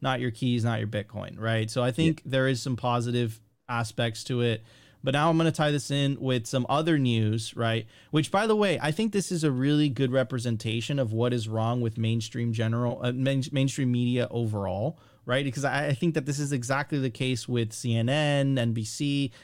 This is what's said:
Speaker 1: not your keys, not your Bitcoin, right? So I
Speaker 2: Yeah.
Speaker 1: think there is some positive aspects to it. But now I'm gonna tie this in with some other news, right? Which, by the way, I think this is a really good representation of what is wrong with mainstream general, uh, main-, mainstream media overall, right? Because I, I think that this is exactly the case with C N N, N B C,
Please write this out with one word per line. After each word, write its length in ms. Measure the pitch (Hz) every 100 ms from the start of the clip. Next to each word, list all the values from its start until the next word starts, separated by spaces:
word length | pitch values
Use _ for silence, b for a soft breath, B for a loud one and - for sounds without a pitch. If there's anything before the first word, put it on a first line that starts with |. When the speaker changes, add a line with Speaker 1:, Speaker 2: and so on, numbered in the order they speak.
Speaker 1:
not 180 | 135 127
your 120 | 123
keys, 320 | 110 127 120
not 160 | 117 113
your 80 | 107
Bitcoin, 520 | 110 101 101 98 -
right? 320 | 113 113 113
So 100 | 131
I 60 | 123
Speaker 2:
Yeah. 40 |
Speaker 1:
think 280 | 120 160 156 -
there 220 | 131 131
is 140 | 127
some 140 | 139 117
positive 640 | 123 120 117 120 117 110 _ _ -
aspects 560 | 120 110 - 120 110 -
to 160 | 123
it. 200 | 120 113 b b b b -
But 80 |
now 160 | 143 160
I'm 80 | 160
gonna 140 | 165
tie 200 | 156 151
this 200 | 147 -
in 260 | 143 139 139
with 260 | 131 127 113
some 180 | 135 120
other 280 | 139 165 151
news, 580 | 127 113 107 113 113 -
right? 280 | 117 113 113 b b
Which, 200 | 156 151
by 160 | 196 220
the 80 | 214
way, 240 | 202 151
I 100 | 151
think 200 | 156 220
this 200 | 202 -
is 100 | 175
a 80 | 156
really 380 | 127 135 147 147
good 220 | 117 131
representation 840 | 131 127 127 120 110 113 117 113 143
of 140 | 117
what 220 | 110 123
is 160 | 120 110
wrong 320 | 110 113 123
with 160 | 117 113
mainstream 560 | 110 117 110 120 117
general, 460 | 113 113 117 120 -
uh, 100 | 123
main-, 320 | 127 135 135 127
mainstream 400 | 139 135 - 131
media 380 | 120 123 123 120
overall, 640 | 120 113 107 95 92 131 - b b -
right? 180 | 131
Because 220 | 139 131 135
I, 220 | 135 147
I 60 |
think 200 | 143 175
that 120 | 156 135
this 140 | 143
is 140 | 143
exactly 460 | 139 120 135 147 147
the 100 | 131
case 400 | - 131 123 -
with 240 | 123 110
C 220 | - 123 117
N 120 | 117
N, 500 | 147 147 143 139 135
N 140 | 117
B 140 | 113 107
C, 460 | - 147 143 139 b